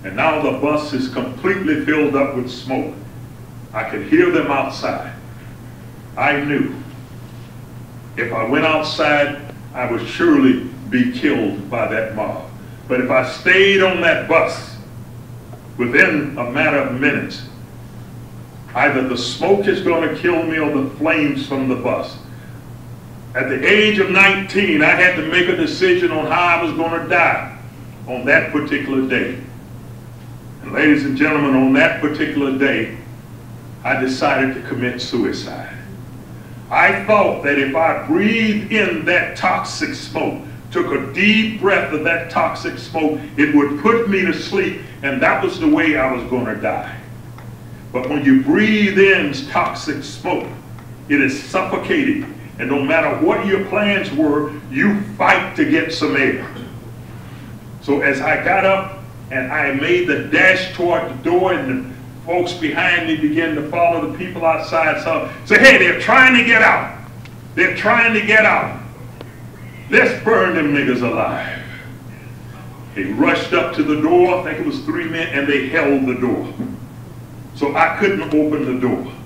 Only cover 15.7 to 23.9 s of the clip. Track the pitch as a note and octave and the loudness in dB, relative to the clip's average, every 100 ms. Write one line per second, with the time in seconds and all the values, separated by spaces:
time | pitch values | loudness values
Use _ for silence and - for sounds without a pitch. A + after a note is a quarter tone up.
15.7 | - B2 C#3+ F3+ D3+ C3 - A#2+ C3+ D#3 | -4 2 6 6 4 -2 -6 -4 0 2
16.7 | C#3+ C3 B2 D3 A2 - - - - - | 2 0 0 0 0 -4 -10 -14 -16 -18
17.7 | - - - - - - - - - - | -18 -16 -16 -16 -16 -16 -16 -16 -18 -8
18.7 | - C#3+ C3 C3 A#2+ - - E3+ G3+ - | 0 2 2 -2 -2 -6 -2 4 4 4
19.7 | F3 F3+ E3 D#3 - F3 E3+ D#3+ D#3 D3 | 2 2 2 0 0 2 2 0 0 0
20.7 | C#3+ C3 - D#3 D#3 D3 C3+ - C3+ C3 | 0 -2 -2 0 2 2 0 -2 -2 -2
21.7 | B2 B2+ - - - - - - - - | -2 -2 -2 -4 -12 -16 -18 -16 -18 -16
22.7 | - - - - - - B2+ C3 C3 D#3+ | -18 -16 -18 -18 -18 -8 -4 -2 0 4
23.7 | G#3 G#3+ | 4 4